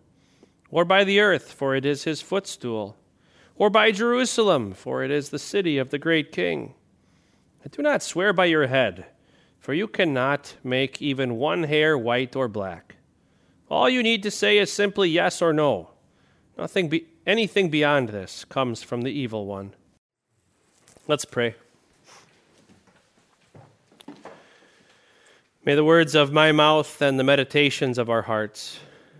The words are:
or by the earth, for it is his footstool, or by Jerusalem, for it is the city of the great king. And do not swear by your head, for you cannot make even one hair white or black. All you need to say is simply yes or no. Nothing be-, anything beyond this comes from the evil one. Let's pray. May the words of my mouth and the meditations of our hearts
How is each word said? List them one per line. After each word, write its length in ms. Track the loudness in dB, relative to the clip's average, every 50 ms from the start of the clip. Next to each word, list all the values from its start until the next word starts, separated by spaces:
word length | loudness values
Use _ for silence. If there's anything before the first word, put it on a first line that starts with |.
| _ _ _ _ _ _ _ _ _ _ _ _ _ _
or 140 | -2 0 2
by 180 | 4 4 4
the 160 | 4 4 4 4
earth, 320 | 4 4 2 0 -2 -8
for 240 | -10 -4 -2 -2 0
it 100 | 0 0
is 200 | -2 -2 -2 -4
his 160 | -6 -6 -6
footstool, 760 | -6 -6 -4 -4 -4 -6 -10 -10 -8 -8 -6 -6 -8 -10 -14 _ _ _ _ _ _ _ _ _ _ _ _
or 120 | 0 2 4
by 220 | 4 4 4 4
Jerusalem, 840 | 2 2 0 0 0 0 0 0 0 0 2 2 2 2 0 -4 -10
for 280 | -12 -10 -8 -6 -4
it 80 | -4 -4
is 200 | -4 -4 -4 -6
the 100 | -10 -12
city 360 | -8 -6 -4 -2 -2 0 -2
of 140 | -2 -2 -4
the 80 | -6 -4
great 320 | -2 0 0 0 -2 -4
king. 440 | -6 -6 -4 -4 -4 -6 -8 -12 -16 _ _ _ _ _ _ _ _ _ _ _ _ _ _ _ _ _ -20
And 80 | -14
do 100 | -8 -4
not 200 | -2 -2 -2 -2
swear 300 | -4 -6 -4 -2 0 0
by 120 | 2 2 2
your 240 | 2 2 2 2 2
head, 380 | 2 2 2 0 -2 -8 -16 -20 _ _ _ _ _ _ _ _ _ _
for 160 | -10 -6 -4
you 140 | -4 -4 -4
cannot 680 | -2 -2 0 0 0 0 0 0 0 -2 -6 -12 -20 -12
make 400 | -6 -4 -2 -2 -2 -2 -4 -6
even 360 | -6 -4 -4 -2 -4 -4 -4 -2
one 260 | -2 -2 -2 -2 -2
hair 340 | 0 2 2 2 2 2 0
white 380 | 0 0 -2 -2 -2 -4 -4
or 100 | -4 -4
black. 480 | -4 -4 -6 -8 -8 -10 -14 -18 -20 -20 _ _ _ _ _ _ _ _ _ _ _ _ _ _ -4
All 220 | 0 2 2 2
you 100 | 2 2
need 220 | 2 0 0 0
to 80 | -2 -6
say 280 | -4 0 2 2 4 4
is 120 | 2 0
simply 360 | 0 -2 -2 -2 0 0 0 2
yes 340 | 2 2 0 0 0 0
or 100 | 0 0
no. 380 | 2 2 2 2 0 -2 -6 -12 _ _ _ _ _ _ _ _ _ _ _ _ _
Nothing 320 | -10 -10 -4 -2 -2 -2 0
be-, 200 | -2 -4 -4 -8 _ _ _
anything 420 | -2 0 0 0 0 0 0 0 0
beyond 420 | 0 2 2 2 2 2 0 -2
this 340 | -6 -10 -12 -12 -14 -18 -18
comes 400 | -8 -4 -4 -2 -2 -4 -8 -10
from 180 | -8 -8 -6
the 80 | -6 -6
evil 340 | -6 -6 -8 -8 -8 -8 -8
one. 300 | -10 -10 -12 -12 -14 -18 _ _ _ _ _ _ _ _ _ _ _ _ _ _ _ _ _ _ _ _ _ _ _ _ _ _ -4
Let's 160 | -4 -4 -4
pray. 320 | -6 -4 -4 -4 -4 -6 -10 _ _ _ _ _ _ _ _ _ -20 -20 -20 _ _ _ _ _ _ _ _ _ _ _ _ _ _ _ _ _ _ _ _ _ _ _ _ _ _ -20 -20 -20 _ _ _ _ _ _ -20 -20 -20 -20 -20 -20 -20 -20 -20 -20 _ _ _ _ _ _ _ _ _ _ _ _ _ _ _ _ _ _ _ _ _ _ _ -2
May 100 | 0 2
the 80 | 4
words 320 | 4 6 6 6 4 4 4
of 180 | 4 4 4
my 200 | 4 4 4 6
mouth 500 | 6 6 4 4 4 2 0 -2 -2 0
and 160 | 0 2 2 2
the 60 | 2
meditations 760 | 4 2 2 2 0 2 2 2 2 0 -2 -2 -2 -2 -2
of 100 | -2 0
our 140 | -2 -2
hearts 560 | -2 -2 -2 -2 -4 -6 -8 -14 -16 -16 -16 -18 -20 -20 -20 -20 _ _ _ -16